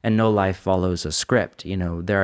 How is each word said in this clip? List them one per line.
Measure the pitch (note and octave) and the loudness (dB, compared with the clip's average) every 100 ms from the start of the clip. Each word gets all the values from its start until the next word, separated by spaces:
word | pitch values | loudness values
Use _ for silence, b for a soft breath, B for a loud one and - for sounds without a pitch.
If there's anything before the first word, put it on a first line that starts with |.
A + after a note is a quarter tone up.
and | A#2 A2 | 2 2
no | A2 | 4
life | G#2+ F#2+ F#2 | 2 0 -2
follows | G2 F#2 F#2 F2 | 0 2 2 -2
a | E2 | -4
script. | - - B2 F#2 - - | -6 0 0 0 -8 -8
You | F#2+ | -4
know, | F2 E2+ | -4 -4
there | F2 G2+ | -2 0